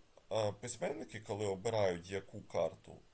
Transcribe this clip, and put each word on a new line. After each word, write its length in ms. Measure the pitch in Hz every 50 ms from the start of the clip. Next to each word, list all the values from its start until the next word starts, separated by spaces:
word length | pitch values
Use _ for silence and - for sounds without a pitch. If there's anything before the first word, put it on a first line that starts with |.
| - - - - - -
е, 200 | 95 110 107 104
письменники, 680 | 98 - - 120 - - 170 196 - - - - - 107
коли 260 | 101 - 104 101 107
обирають, 640 | 101 95 92 98 117 113 107 101 95 90 85 82 90
яку 320 | 98 98 - - - 104
карту 580 | - - - 87 85 82 - - - - - 82 - -